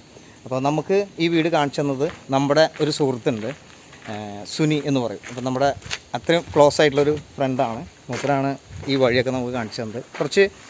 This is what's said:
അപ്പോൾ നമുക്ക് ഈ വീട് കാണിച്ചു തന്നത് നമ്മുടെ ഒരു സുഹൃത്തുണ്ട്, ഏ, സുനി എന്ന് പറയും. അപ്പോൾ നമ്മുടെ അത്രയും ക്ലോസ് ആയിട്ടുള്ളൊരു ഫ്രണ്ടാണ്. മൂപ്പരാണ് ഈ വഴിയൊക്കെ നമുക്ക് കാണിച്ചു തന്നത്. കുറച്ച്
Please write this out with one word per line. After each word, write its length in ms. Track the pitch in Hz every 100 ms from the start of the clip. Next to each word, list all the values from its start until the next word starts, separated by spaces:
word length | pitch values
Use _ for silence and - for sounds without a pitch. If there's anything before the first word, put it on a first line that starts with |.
| - - - -
അപ്പോൾ 160 | 123 131
നമുക്ക് 460 | 135 156 147 196 202 -
ഈ 100 | 165
വീട് 200 | 165 160
കാണിച്ചു 320 | 160 143 -
തന്നത് 320 | 147 131 151 - -
നമ്മുടെ 400 | 135 139 143 160 -
ഒരു 100 | 151
സുഹൃത്തുണ്ട്, 560 | 147 143 123 147 117 110
ഏ, 1000 | 147 - - - - - 104 104 101
സുനി 380 | 101 - 156 151
എന്ന് 160 | 143 135
പറയും. 200 | 117 98 -
അപ്പോൾ 120 | 123
നമ്മുടെ 340 | 127 127 139 131 - - -
അത്രയും 300 | 123 - 170 -
ക്ലോസ് 260 | 156 147 -
ആയിട്ടുള്ളൊരു 380 | 151 139 147 151 143 -
ഫ്രണ്ടാണ്. 500 | 135 127 123 113 175 - -
മൂപ്പരാണ് 480 | 147 135 139 139 135 - - -
ഈ 100 | 135
വഴിയൊക്കെ 340 | 127 123 123
നമുക്ക് 220 | 131 123
കാണിച്ചു 300 | 127 110 -
തന്നത്. 200 | 110 110 - -
കുറച്ച് 300 | 151 - 196 -